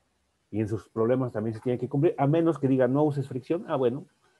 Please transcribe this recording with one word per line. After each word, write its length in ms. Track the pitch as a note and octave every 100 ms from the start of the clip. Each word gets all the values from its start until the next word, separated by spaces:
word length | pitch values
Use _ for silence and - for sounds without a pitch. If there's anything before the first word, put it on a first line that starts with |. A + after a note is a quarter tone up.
| _ _ _ _ _
Y 100 | G#2
en 80 | G#2+
sus 200 | G#2+ -
problemas 440 | A2+ A2+ C3 B2+
también 220 | A2 A2
se 60 | A2
tiene 180 | B2+ B2
que 100 | B2+
cumplir, 260 | C#3+ E3+ -
a 80 | C#3+
menos 320 | E3 E3 D3
que 100 | C3
diga, 180 | C3 B2
"No 160 | C#3
uses 240 | D3+ C#3+ A#2+
fricción", 380 | B2+ - E3 -
ah, 80 | D#3
bueno, 300 | B2 C3+ - _ _